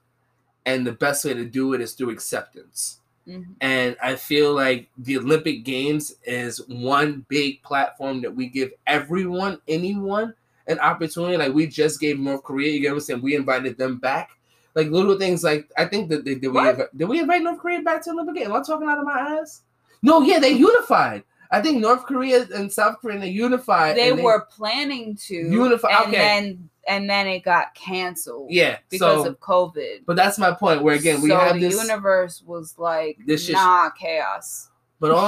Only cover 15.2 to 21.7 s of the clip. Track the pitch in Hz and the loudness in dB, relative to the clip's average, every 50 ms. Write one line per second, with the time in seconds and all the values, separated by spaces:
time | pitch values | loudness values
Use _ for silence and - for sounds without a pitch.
15.2 | 196 185 180 160 156 165 151 151 151 _ - - 165 170 196 214 220 160 156 147 | 2 0 0 2 2 0 0 0 -2 _ -2 -2 -2 0 -2 -4 -2 -2 -2 -4
16.2 | - 135 135 123 131 131 127 131 131 - - 127 131 - - - 160 185 254 330 | -2 -4 -4 -4 -2 0 0 2 4 4 2 2 -2 -6 -4 -4 -2 -2 0 0
17.2 | 330 277 349 359 330 339 349 - - 339 349 339 - 330 320 320 320 339 330 330 | 0 2 2 2 0 -2 -4 -4 -6 -6 -4 -4 -2 -2 -2 -2 -4 -6 -6 -6
18.2 | 330 302 311 339 254 202 208 247 277 302 311 311 311 302 294 294 285 285 285 269 | -6 -6 -6 -6 -4 -2 -2 -2 -2 -4 -6 -4 -2 -2 -2 -2 -2 -4 -4 -4
19.2 | 269 294 302 311 311 311 - - _ _ _ _ _ _ _ _ - 254 320 330 | -4 -4 -4 -6 -6 -8 -12 -20 _ _ _ _ _ _ _ _ 4 6 6 8
20.2 | 277 277 392 330 277 262 285 233 277 415 466 480 480 - 254 185 147 123 107 101 | 8 6 6 6 6 4 6 6 8 8 6 6 4 4 2 4 2 2 -2 -6
21.2 | - _ _ _ _ - 180 196 208 320 | -12 _ _ _ _ -2 0 0 2 2